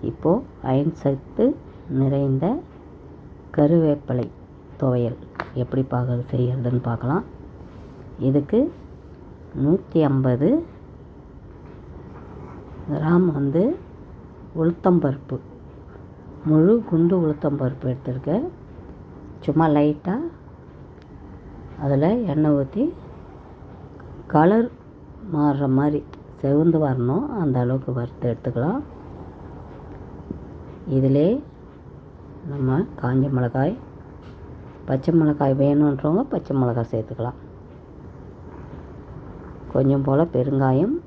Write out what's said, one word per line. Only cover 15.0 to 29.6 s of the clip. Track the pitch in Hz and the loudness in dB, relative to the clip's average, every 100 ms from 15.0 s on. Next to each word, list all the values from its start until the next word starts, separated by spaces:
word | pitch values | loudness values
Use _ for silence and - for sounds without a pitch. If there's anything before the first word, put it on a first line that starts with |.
| 147 139 - 127 - - - - - - - - - - 156 | 4 -2 -6 -8 -8 -18 -18 -18 -18 -18 -18 -18 -18 -8 4
முழு | 156 165 233 214 | 6 8 6 4
குண்டு | 165 170 185 | 4 6 6
உளுத்தம்பருப்பு | 165 147 151 143 127 135 131 | 2 2 0 2 0 0 -4
எடுத்திருக்கேன். | 127 - 127 139 180 339 - - - - - - - - - - | -4 -4 -4 0 0 -2 -8 -18 -18 -16 -16 -16 -18 -16 -8 0
சும்மா | 147 160 147 | 4 6 6
லைட்டா | 147 147 - 208 330 - - - - - - - - - - - - - - - | 4 2 -2 -2 -4 -10 -20 -20 -20 -18 -18 -18 -18 -18 -16 -16 -16 -16 -16 -6
அதுல | 143 139 156 233 214 151 | 0 4 4 2 2 2
எண்ணெய் | 151 143 | 4 4
ஊத்தி | 139 202 294 - - - - - - - - - - - - - - - | 2 0 -2 -2 -16 -18 -18 -18 -20 -20 -20 -18 -18 -18 -18 -16 0 4
கலர் | 165 214 240 - - - - - 214 | 6 6 2 -4 -20 -20 -20 -18 -6
மாறுற | 160 147 139 143 131 | 0 2 2 2 4
மாதிரி | 147 147 - - - - | 4 0 -4 -18 -20 -4
செவந்து | 139 143 165 160 | 2 4 6 4
வரணும், | 151 127 120 151 285 233 | 2 2 2 0 -2 -2
அந்த | 160 127 | 0 2
அளவுக்கு | 123 131 131 127 | 2 0 -2 -4
வறுத்து | 120 - 123 | -6 -4 -4
எடுத்துக்கலாம். | 113 - 117 139 247 294 - - - - - - - | -2 -4 -2 -2 -2 -6 -14 -16 -16 -16 -16 -16 -16